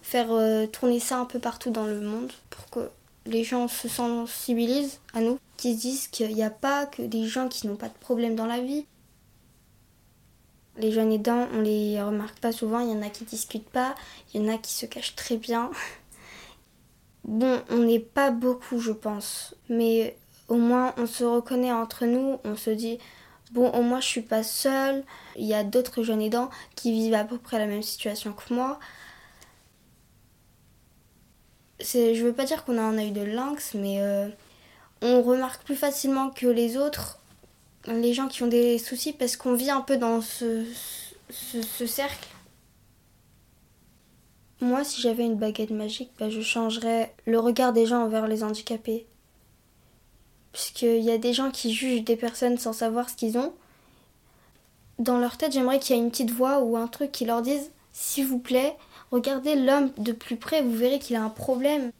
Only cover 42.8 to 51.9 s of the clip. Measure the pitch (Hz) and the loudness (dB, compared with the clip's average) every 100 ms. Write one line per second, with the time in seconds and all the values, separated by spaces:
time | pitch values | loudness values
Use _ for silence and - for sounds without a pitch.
42.8 | _ _ _ _ _ _ _ _ _ _ | _ _ _ _ _ _ _ _ _ _
43.8 | _ _ _ _ _ _ _ _ 247 254 | _ _ _ _ _ _ _ _ 0 0
44.8 | 285 - 240 226 233 214 220 214 214 214 | 0 0 0 2 0 0 -2 -2 -4 -4
45.8 | 214 220 247 - 220 220 226 233 226 226 | -4 -8 -12 -6 -4 -4 -2 -2 -2 -2
46.8 | 226 226 226 - - 226 233 233 254 233 | 0 0 0 -4 0 2 4 4 4 4
47.8 | 226 240 226 220 220 220 214 214 - 220 | 4 4 2 0 0 -2 -2 -4 -6 -6
48.8 | 226 226 233 _ _ _ _ _ _ _ | -4 -6 -6 _ _ _ _ _ _ _
49.8 | _ _ _ _ _ _ _ - - - | _ _ _ _ _ _ _ -8 -8 0
50.8 | 240 226 220 226 240 247 269 262 233 226 | 4 4 4 2 2 2 0 -2 -2 -2
51.8 | 262 | 0